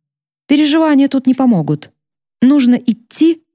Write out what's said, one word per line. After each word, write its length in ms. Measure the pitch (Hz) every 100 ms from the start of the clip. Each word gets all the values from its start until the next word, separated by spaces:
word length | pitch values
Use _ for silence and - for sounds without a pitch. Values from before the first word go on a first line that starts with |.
| _ _ _ _ -
"Переживания 640 | 294 302 320 311 277 277
тут 180 | 269 262
не 80 |
помогут. 560 | 254 262 185 143 151 - _ _ _ _ _
Нужно 340 | 254 294 247
идти 680 | 247 247 214 - - 320 320 _